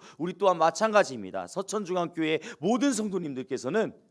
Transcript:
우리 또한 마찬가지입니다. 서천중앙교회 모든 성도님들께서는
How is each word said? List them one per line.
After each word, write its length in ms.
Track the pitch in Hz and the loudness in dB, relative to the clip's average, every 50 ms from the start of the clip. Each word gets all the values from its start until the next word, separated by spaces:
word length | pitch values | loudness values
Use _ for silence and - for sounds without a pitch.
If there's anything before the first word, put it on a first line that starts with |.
| - - - - | -14 -18 -10 -6
우리 160 | 156 180 180 | -6 -6 -2
또한 240 | 180 202 185 180 165 | 2 4 4 4 6
마찬가지입니다. 880 | 160 165 165 - 220 220 208 208 180 - 131 113 98 92 90 95 90 | 4 2 4 2 0 4 6 4 4 4 -2 -10 -10 -8 -6 -6 -8
서천중앙교회 920 | 90 - 185 190 - 208 220 202 165 180 180 170 - - 156 160 156 160 147 - - - - | -6 -6 -8 -6 -4 -4 -6 -4 -2 -2 -2 -2 -2 -2 -2 0 0 0 -2 -4 -8 -12 -4
모든 340 | 147 196 240 220 277 285 | 0 0 2 2 2 2
성도님들께서는 1000 | 247 202 214 208 185 185 175 147 131 131 127 - 131 123 120 131 175 226 208 135 - - _ _ | 0 0 -2 -2 -4 -4 -4 -4 -6 -8 -6 -4 -6 -4 -4 -2 0 0 0 -2 -4 -12 _ _